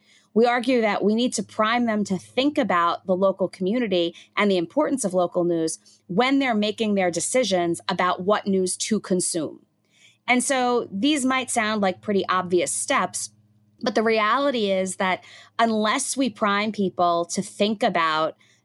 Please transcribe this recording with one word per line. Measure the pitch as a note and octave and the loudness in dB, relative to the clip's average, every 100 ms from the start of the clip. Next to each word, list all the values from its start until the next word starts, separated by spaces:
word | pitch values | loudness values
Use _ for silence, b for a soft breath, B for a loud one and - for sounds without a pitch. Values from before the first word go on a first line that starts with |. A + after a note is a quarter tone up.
| b b b | b b b
we | G#3 | 2
argue | A#3+ B3 A#3+ B3+ | 4 2 2 2
that | G#3+ G3+ | 2 0
we | G3 | 0
need | A3+ B3 | 2 0
to | - | -2
prime | F#3+ - G#3+ A#3+ A#3 | -6 -2 0 0 0
them | G#3 | -2
to | G3 F#3 | -2 -4
think | - - C#4+ D4 | -4 0 0 0
about | G3+ F3 E3+ - - | 0 2 2 0 -2
the | F#3 | 2
local | G3 F#3 F3+ | 2 0 -4
community | - F#3 B3 A3+ F3+ E3+ B B - | -4 -2 -2 0 0 0 B B 0
and | G#3 | 2
the | F#3 | 2
importance | E3+ C#4 D4+ C#4 | 0 0 0 0
of | F#3+ | -2
local | F3+ F3 F3+ | 0 0 0
news | F3 E3+ D#3+ - b b b | 0 0 -2 -6 b b b
when | F3+ B3+ C4+ | 0 2 2
they're | C4+ | 2
making | G#3+ G#3 G#3 A3 | 0 0 -2 -2
their | G3 F3+ | 0 0
decisions | E3+ - B3+ A3 F#3 E3+ E3+ - | -2 -2 0 2 0 0 -2 -4
about | F3+ F3+ F3+ | 0 0 0
what | F3+ G#3+ G#3 | 0 0 0
news | F#3+ F#3 - | 0 0 -4
to | - G#3 | -2 -2
consume. | - F#3 - F3 C#3 - _ _ _ b b b b | 0 -2 0 -4 -6 -10 _ _ _ b b b b
And | B3 | 0
so | B3 C4 B3 A#3+ - | 0 0 0 0 -2
these | G3 C#4 D4+ | -2 0 0
might | B3+ C4 B3 | 0 -2 -2
sound | A#3+ G#3+ G#3+ | -2 -2 0
like | F#3+ F#3 | -2 -2
pretty | - G3 - | -2 -2 0
obvious | F#3 F3+ F3 C#3+ | -2 0 0 0
steps, | - - C4 F#3 - - _ _ _ _ _ | -4 -2 0 0 -4 -12 _ _ _ _ _
but | B3 | -2
the | A#3 | 0
reality | A3 A3 G#3+ B3+ C#4+ B3+ G3+ | 2 2 2 2 0 0 0
is | F#3+ F#3+ - | 0 -2 -2
that | F#3+ F3+ B B B - | -2 -2 B B B -2
unless | A#3 G#3+ G#3+ C4 - B3+ | 0 2 0 -2 -2 -2
we | B3+ | -2
prime | - G#3 G3+ A3 | 0 0 0 -2
people | G#3 F#3 - F3 E3+ E3+ | -2 -2 0 2 2 -2
to | - | -4
think | F#3+ - G#3 G#3+ | -4 -2 -2 0
about | A#3 F3+ D#3+ D#3 D#3+ - b b | 0 2 2 2 -2 -4 b b